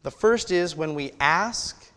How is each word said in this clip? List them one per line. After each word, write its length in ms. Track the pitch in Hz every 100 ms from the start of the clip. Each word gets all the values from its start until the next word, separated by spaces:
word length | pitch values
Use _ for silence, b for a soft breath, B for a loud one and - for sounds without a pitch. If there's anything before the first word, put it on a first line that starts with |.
The 80 | 139
first 400 | - 214 233 -
is 240 | 180 175
when 200 | 151 156
we 180 | 147 139 -
ask 720 | 143 170 220 - - - -